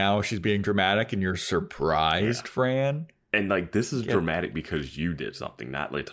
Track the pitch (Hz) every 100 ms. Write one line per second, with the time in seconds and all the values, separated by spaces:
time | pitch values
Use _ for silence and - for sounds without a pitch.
0 | 98 104 98 107 95 101 98 101 95 101
1 | 113 101 92 87 - 90 - - 78 78
2 | 80 85 104 120 - - 127 131 135 147
3 | 160 _ _ 107 98 98 87 104 117 131
4 | 107 104 82 82 87 80 - 80 67 -
5 | 82 78 60 - - - 60 69 73 71
6 | -